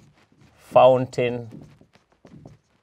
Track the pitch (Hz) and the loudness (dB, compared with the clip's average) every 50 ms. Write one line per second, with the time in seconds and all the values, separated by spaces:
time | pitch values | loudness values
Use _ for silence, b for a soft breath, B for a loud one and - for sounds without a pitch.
0 | _ _ _ _ _ _ _ _ _ _ _ _ _ - - 123 123 127 131 123 | _ _ _ _ _ _ _ _ _ _ _ _ _ -2 2 4 4 4 2 0
1 | 127 127 - - 123 120 120 120 120 113 - - - - _ _ _ _ _ _ | -4 -6 -6 -6 -6 -6 -6 -10 -14 -16 -20 -20 -20 -20 _ _ _ _ _ _
2 | _ _ _ _ _ - - - - - - _ _ _ _ _ | _ _ _ _ _ -20 -20 -20 -20 -20 -20 _ _ _ _ _